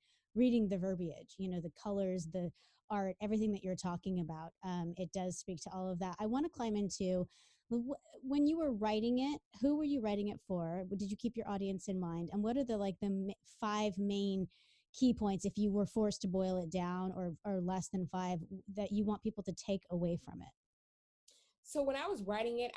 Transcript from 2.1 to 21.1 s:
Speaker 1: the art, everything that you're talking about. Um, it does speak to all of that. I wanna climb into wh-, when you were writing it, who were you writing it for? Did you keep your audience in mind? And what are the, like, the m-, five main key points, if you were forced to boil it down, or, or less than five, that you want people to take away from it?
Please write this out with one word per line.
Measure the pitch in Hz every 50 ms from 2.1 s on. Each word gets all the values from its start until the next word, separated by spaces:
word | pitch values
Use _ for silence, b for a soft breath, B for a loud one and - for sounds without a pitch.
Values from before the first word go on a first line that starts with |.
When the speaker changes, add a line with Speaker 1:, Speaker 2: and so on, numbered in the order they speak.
| 185 185 165 160
Speaker 1:
the | 170 185 175 170 b b b b b b b _
art, | 214 202 196 190 185 -
everything | 208 202 220 214 220 214
that | 202 196 -
you're | 185 185
talking | 180 - 180 175 175 - 196 185 180
about. | 170 156 160 156 160 170 _ _ -
Um, | 185 180 180 170 170 170
it | 180 185 170 -
does | 190 180 185 175
speak | - - - 185 160
to | - 190
all | 185 185 185 185
of | 185 170
that. | 190 180 175 -
I | 214
wanna | 214 233 269 302 330
climb | - - 240 226 214
into | 208 202 185 - - 196 180 185 180 180 b b b b b b b b _
wh-, | 233 240 233 262 285 - _ _ - - -
when | 262 277 294 294
you | 294 320
were | 330 320 285
writing | 240 202 214 214 214 214 220 240 247 247
it, | 262 285 294 - _ _ - -
who | 226 285 294
were | 294 311
you | 285 285 269
writing | 214 214 202 202 202 208
it | - - -
for? | - 190 175 170 165 170 185 185 185
Did | 196 185 208 196
you | 208
keep | - - 233 -
your | 226 214
audience | - 202 196 196 190 190 185 -
in | - 185 185
mind? | 180 170 165 170 170 156 160
And | 202 208
what | 220 247
are | 277 269
the, | 240 226
like, | 202 202 196 180 -
the | -
m-, | 202 196 190 190 196 196 - _ - - -
five | - 208 208 214 214 214 180
main | 190 202 202 202 202 202 196 190 190 185 b b b b b b b b b
key | - - 262 247 -
points, | - 214 202 196 180 -
if | 202 -
you | 202 208 208
were | 196 208 202
forced | - - 226 214 208 202 -
to | -
boil | 190 175 185 185 185 185
it | 185 175 160
down, | 165 185 175 175 180 185 185 190 185
or, | 185 180 175 160 - _
or | 208 196 185
less | 180 180 185 185 - -
than | - 190 180 147
five, | - 185 185 180 180 165 165 - 196 190 - - 190
that | 202 208 185
you | 202 208 208
want | 208 208 - -
people | 220 - - 190
to | - 180
take | - - - 196 196 - -
away | 175 175 175 170 170 - -
from | - - -
it? | - - _ _ _ _ _ _ _ _ _ _ _ _